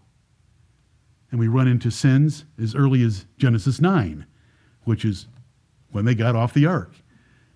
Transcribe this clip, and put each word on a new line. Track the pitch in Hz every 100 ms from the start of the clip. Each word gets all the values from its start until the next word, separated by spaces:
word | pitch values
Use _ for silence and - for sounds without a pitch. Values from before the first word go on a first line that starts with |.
| _ _ _ _ _ _ _ _ _ _ _ _ _
And | 120
we | 113
run | 127 127
into | 123 120
sins | - 139 135 151 - - -
as | 110 123
early | 139 131
as | 113 95 - _
Genesis | 135 113 135 113
nine, | 175 185 90 76 - _ _ _ _ _
which | - 107 110
is | 92 - - - _ _ _ _
when | 104
they | 113 113
got | 117 117
off | 120
the | 147 156
ark, | 156 85 - _ _ _ _ _